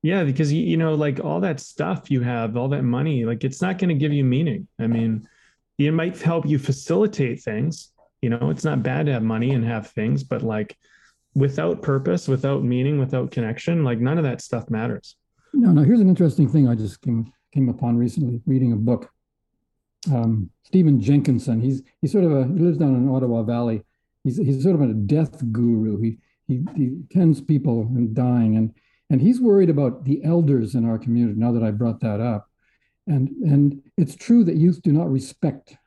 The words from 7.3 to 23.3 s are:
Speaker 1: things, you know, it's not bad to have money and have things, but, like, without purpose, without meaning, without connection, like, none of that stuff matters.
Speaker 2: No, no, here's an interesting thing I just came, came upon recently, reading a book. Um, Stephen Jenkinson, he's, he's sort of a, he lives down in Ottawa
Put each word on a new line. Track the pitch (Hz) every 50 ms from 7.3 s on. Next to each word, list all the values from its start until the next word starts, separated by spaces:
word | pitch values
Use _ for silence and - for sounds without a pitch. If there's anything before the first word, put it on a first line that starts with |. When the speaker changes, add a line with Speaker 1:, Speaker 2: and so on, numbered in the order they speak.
| 117 -
Speaker 1:
things, | - - 107 107 131 160 156 - - _ _ _ _ _ _ _
you | - 120
know, | 117 120 131 143
it's | 156 135 -
not | 156 143 131
bad | 113 131 131 147 156
to | 147 135
have | 117 110
money | 113 110 110 120 131
and | 139 131 113
have | 113 117 110 107
things, | - _ - 107 113 139 139 135
but, | - 131 117
like, | - 113 110 107 104 - - _ _ _ _ _ _ _ _ _ _ _ _
without | 135 139 139 135 147 156 170 175 -
purpose, | - - 139 135 135 175 175 175 -
without | - 131 127 131 139 139 139 135
meaning, | 123 123 123 127 139 151
without | 143 131 131 135 127 127 -
connection, | - 123 117 214 147 - - - 170 170 151
like, | 127 120 110
none | 120 131 156
of | 170 160
that | 135 120 -
stuff | - - - 117 110 -
matters. | 113 110 110 120 113 - _ - - _ _ _ _ _ _ _ -
Speaker 2:
No, | 285 233 196
no, | 175 151 151
here's | 139 240 240
an | 202 185
interesting | 185 - 175 156 135 - 151
thing | 127 - 156 139
I | 123 120
just | 110 107 101 90 -
came, | _ 127 117 113 113 117 _ _ _ _ _
came | 143 135 120
upon | 120 - - 120 117
recently, | 120 120 120 - - 147 123 120 120 -
reading | - 131 131 131 120 117
a |
book. | 104 107 123 120 - - - _ _ _ _ _ _ _ _ _ _ _ _ _ _ _ _ _ _ - 185
Um, | 139 120 117 113 113 107 92 87 _ _ _
Stephen | _ - 185 180 156 143 123
Jenkinson, | 104 113 143 143 139 143 127 113 - 131 117 113
he's, | 123 135 135 135 - _ _ _
he's | - 143
sort | - 208 180
of | 165
a, | 151 135 131
he | 123 190 -
lives | 165 175 160
down | 143 165 139 131
in | 123 127 139
Ottawa | 131 131 127 123